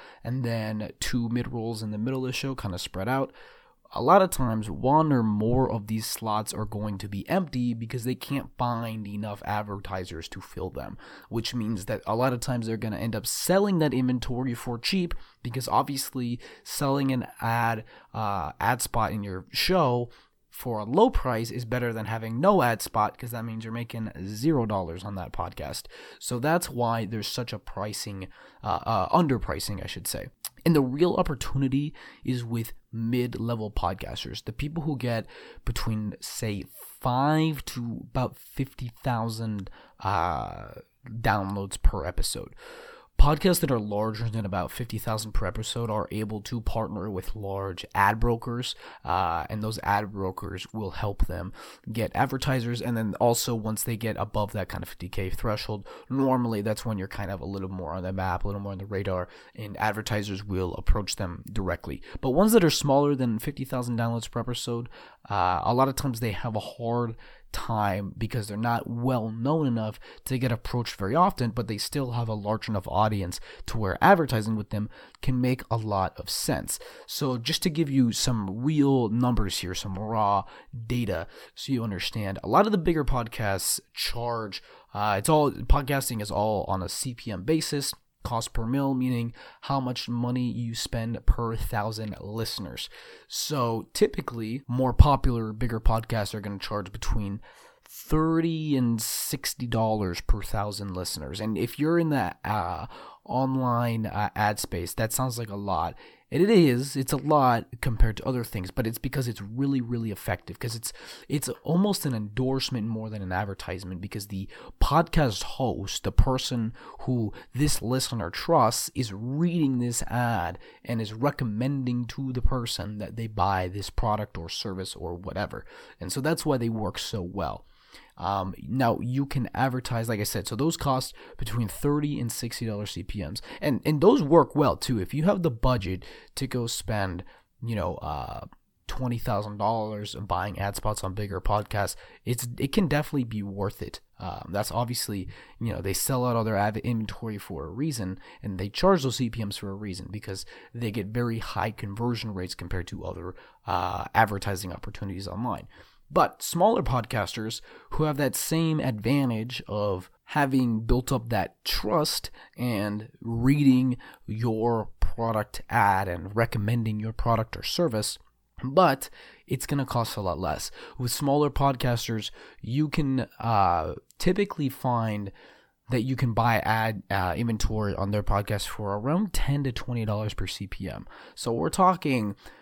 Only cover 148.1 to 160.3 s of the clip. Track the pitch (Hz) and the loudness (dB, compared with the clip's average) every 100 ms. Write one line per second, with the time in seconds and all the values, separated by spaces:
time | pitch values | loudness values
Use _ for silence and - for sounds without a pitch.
148.1 | 98 - - 107 95 101 - 185 185 131 | -6 -12 -10 -6 -4 -4 2 4 6 2
149.1 | 117 120 113 104 - 101 98 104 92 - | 0 -2 -2 -4 -6 -8 -8 -8 -8 -8
150.1 | 104 - 95 - - - 117 117 107 98 | -10 -8 -10 -12 -16 -14 -6 -4 -2 -2
151.1 | 117 120 113 - 104 110 104 101 101 120 | -2 0 -2 -4 -4 -4 -4 -8 -2 -2
152.1 | 117 113 95 90 - 90 92 87 - 87 | -2 -4 -6 -6 -8 -4 -4 -4 -8 -8
153.1 | 90 87 - - _ - 92 90 - - | -8 -10 -14 -20 _ -2 -2 0 -4 0
154.1 | 120 107 98 101 95 90 - - - 98 | 4 4 2 -4 -4 -6 -10 -12 -8 -8
155.1 | 95 98 98 120 82 - - - _ - | -8 -8 -6 -4 -6 -10 -20 -20 _ 0
156.1 | 156 147 - - 170 208 226 131 123 110 | 4 4 0 -6 4 4 4 2 0 0
157.1 | 117 92 - 110 - - - - - 156 | -2 -2 -4 -6 -8 -12 -20 -6 0 0
158.1 | 139 135 - - 160 165 156 131 107 107 | 2 0 0 0 2 2 2 0 0 2
159.1 | 143 131 110 117 120 - 104 104 92 - | 2 2 0 -4 -8 -4 -2 0 -2 -6
160.1 | _ - | _ -4